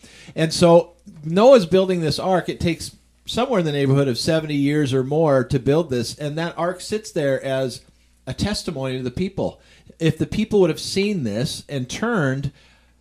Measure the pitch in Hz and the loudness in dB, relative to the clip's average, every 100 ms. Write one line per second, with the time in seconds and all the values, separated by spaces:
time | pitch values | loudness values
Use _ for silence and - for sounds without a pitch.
0 | - - - - 160 - 175 170 170 _ | -20 -20 -12 -4 -2 2 6 6 4 _
1 | - 160 151 175 240 262 165 185 190 180 | -20 -12 -2 4 8 8 6 2 2 0
2 | 156 - 170 180 165 135 170 160 - - | -2 -2 0 0 -2 -4 -4 -4 -8 -18
3 | _ _ - - 269 220 160 143 139 139 | _ _ -8 -4 0 0 0 0 2 2
4 | 139 120 - 160 156 147 139 151 143 131 | 2 -2 0 -2 0 -2 0 0 0 0
5 | 127 151 160 135 123 139 120 147 160 123 | 0 2 4 2 2 -2 2 0 0 -4
6 | 113 - 147 151 170 - 170 180 - 214 | -4 -6 -8 -6 -8 -4 -4 -4 -6 -8
7 | 214 175 139 131 135 131 131 113 - _ | -6 -2 0 -2 -2 -2 -4 -6 -18 _
8 | _ _ - - 202 214 - 139 131 131 | _ _ -12 -4 -4 -4 -6 -6 -6 -4
9 | 127 123 190 - 110 - _ - - - | -6 -4 -6 -4 -6 -6 _ -20 -20 -2
10 | 165 - 160 - 214 208 175 151 - 190 | -2 0 -4 -4 0 2 2 0 -4 -2
11 | 202 196 117 101 143 - - 143 123 - | -2 -2 -4 -4 -4 -8 -8 -8 -8 -6
12 | 226 226 139 135 139 - _ _ _ _ | -2 0 0 -2 -6 -10 _ _ _ _